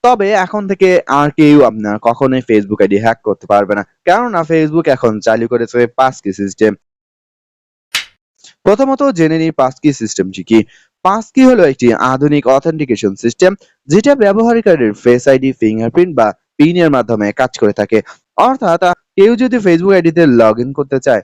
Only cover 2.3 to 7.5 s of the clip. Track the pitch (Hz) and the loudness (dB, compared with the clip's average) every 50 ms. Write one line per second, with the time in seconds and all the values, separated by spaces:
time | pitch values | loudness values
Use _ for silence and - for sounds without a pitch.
2.3 | 131 131 120 - 113 107 104 98 104 - 101 95 101 101 113 113 117 _ _ 107 | -2 -4 -2 0 0 0 0 -2 -2 -2 0 0 0 0 0 -2 -2 _ _ -6
3.3 | 98 _ - 87 104 101 104 92 104 104 98 _ _ _ _ 180 175 214 247 247 | -6 _ -2 0 0 0 2 0 -4 -6 -6 _ _ _ _ 0 0 0 0 -4
4.3 | 208 175 160 151 165 160 156 151 151 165 160 156 135 - - 117 107 107 - 113 | -4 -4 -4 -2 0 0 0 0 -2 -2 0 0 -2 0 0 -2 -2 -2 -2 -2
5.3 | 110 113 117 117 123 117 117 110 - 123 120 117 _ - 131 131 - - _ 101 | -2 -2 -2 -4 -4 -4 -4 -4 0 -2 -2 -2 _ -2 -2 -2 -2 -6 _ -10
6.3 | 95 - 101 98 92 - 107 107 101 _ _ _ _ _ _ _ _ _ _ _ | -6 -6 -8 -8 -2 0 0 0 0 _ _ _ _ _ _ _ _ _ _ _
7.3 | _ _ _ _ | _ _ _ _